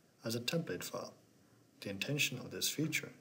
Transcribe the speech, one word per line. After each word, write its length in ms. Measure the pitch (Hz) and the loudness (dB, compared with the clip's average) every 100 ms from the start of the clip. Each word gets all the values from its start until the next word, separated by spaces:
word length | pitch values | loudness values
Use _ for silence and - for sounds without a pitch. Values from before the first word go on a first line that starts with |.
| - - 120 | -20 -6 -2
as 100 | 117 | 0
a 60 | |
template 420 | 117 170 151 - | 2 0 0 -2
file. 300 | - - 82 - - - - - - - | -4 -4 -6 -10 -20 -20 -20 -20 -20 -10
The 100 | 107 | -6
intention 500 | 98 - 147 - 127 | -2 0 2 2 0
of 120 | - | -6
this 180 | 95 - | 0 0
feature 440 | - 156 - - - | 4 2 2 -2 -12